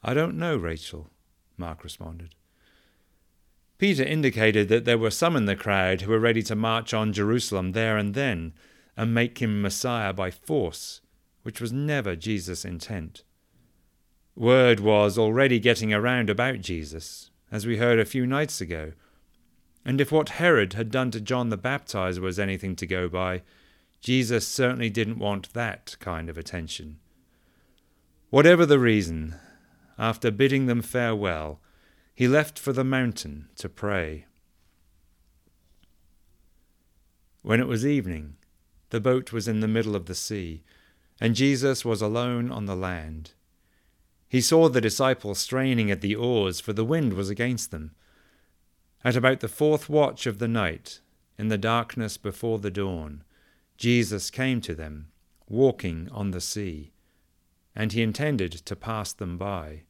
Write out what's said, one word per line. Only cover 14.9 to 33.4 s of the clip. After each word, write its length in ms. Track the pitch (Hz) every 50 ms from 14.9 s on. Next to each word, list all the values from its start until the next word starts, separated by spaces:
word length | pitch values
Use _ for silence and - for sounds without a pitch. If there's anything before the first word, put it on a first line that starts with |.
| 107 104 104 104 95 113
already 400 | 113 107 110 123 139 139 123 117
getting 340 | 101 123 117 - 110 107 107
around 380 | 104 107 123 127 123 117 104
about 300 | 107 98 120 131 131 113
Jesus, 720 | 92 87 92 82 78 71 73 82 80 - - - - _ _ _ _ _
as 160 | - 107 101
we 120 | 117 117 104
heard 200 | 117 120 120 113
a 60 | 110
few 200 | 98 - 135 127
nights 360 | 123 131 139 - - - -
ago, 320 | 95 80 85 80 78 78 80 _ _ _ _ _ _ _ _ _ _ _ _ _ _ _ _ _ _
and 160 | - 127 135
if 120 | 143 - 147
what 160 | 156 147 -
Herod 460 | - - 165 175 165 123 101 92 90
had 180 | 104 117 113 101
done 180 | 131 131 127
to 100 | 113 113
John 280 | 104 98 127 127 123 117
the 100 | 110 95
Baptizer 640 | 92 127 135 143 - - - 107 92 92 92 90
was 180 | 92 92 90 90
anything 380 | 101 98 95 92 - 95 92
to 100 | - -
go 220 | 85 95 90 90 87
by, 340 | 78 90 92 92 92 90 - _ _ _ _ _ _ _ _ _ _ _
Jesus 460 | - - 123 131 127 113 120 113 107
certainly 440 | - - - 131 123 127 123 120 113
didn't 280 | 101 113 113 107 113 113
want 340 | 107 104 101 98 92 - -
that 420 | 117 120 113 95 95 _ - - -
kind 320 | - - 87 80 82 80
of 80 | 82 80
attention. 640 | 80 - - 87 82 78 - - 76 78 76 78 _ _ _ _ _ _ _ _ _ _ _ _ _ _ _ _ _ _ _ _ _ _ _ _ _ _
Whatever 340 | - 131 147 160 180 170 170
the 140 | 151 147 135
reason, 560 | 123 117 110 107 98 85 82 80 78 78 80 78 - - - _ _ _ _ _ _ _ _ -
after 300 | 110 113 113 - - 120
bidding 360 | 107 101 135 135 135 135 135
them 140 | 127 120 120
farewell, 800 | 113 - - 127 120 117 113 104 101 95 87 78 78 76 78 - _ _ _ _ _ _ _ _ _ _ _
he 140 | - 123 123
left 280 | 131 151 151 147 -
for 160 | - - 139 135
the 120 | 123 135
mountain 640 | 131 135 131 127 120 110 - - 78 71 76